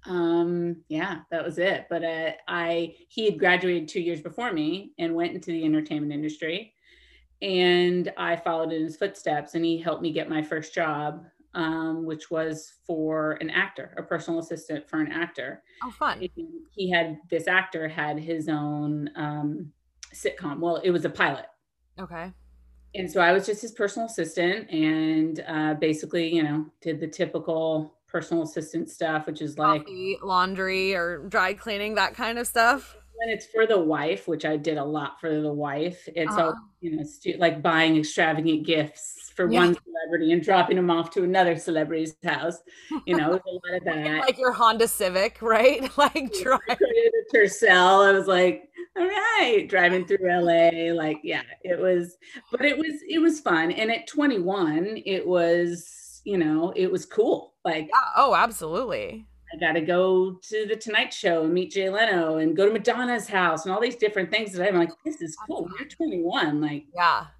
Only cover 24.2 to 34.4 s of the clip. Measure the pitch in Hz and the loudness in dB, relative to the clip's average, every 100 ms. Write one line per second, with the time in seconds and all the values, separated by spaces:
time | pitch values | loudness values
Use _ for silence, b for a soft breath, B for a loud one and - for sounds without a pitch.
24.2 | 160 - 175 208 - 160 156 160 156 160 | -6 0 0 -2 -4 0 0 2 0 0
25.2 | 160 156 - 156 156 151 160 151 - 175 | 0 -4 -6 -2 -2 0 0 0 -2 -2
26.2 | 165 170 151 147 156 _ 170 156 165 - | 0 0 0 -2 -4 _ -8 -6 -8 -4
27.2 | 170 165 - 160 160 156 151 _ _ 175 | -4 -4 -4 -2 0 -2 -4 _ _ -8
28.2 | 165 170 156 - 156 165 - - 165 156 | -2 -2 -2 -6 -6 -8 -8 -6 -2 -2
29.2 | 156 151 151 147 156 151 151 185 190 196 | -4 -8 -8 -2 0 0 -4 -10 -8 -6
30.2 | 196 185 185 190 190 190 190 190 170 170 | -2 0 0 -2 -2 -2 0 -2 -2 -6
31.2 | 180 214 185 202 - 202 208 214 190 - | -4 -2 0 -2 -8 -6 -4 -2 -2 -2
32.2 | 226 233 247 240 226 269 - - _ 226 | -6 -4 -4 2 4 2 -4 -20 _ -8
33.2 | 226 220 - - 220 208 156 151 151 196 | -6 -6 -6 0 4 4 2 0 -2 -4
34.2 | - 156 | -4 -4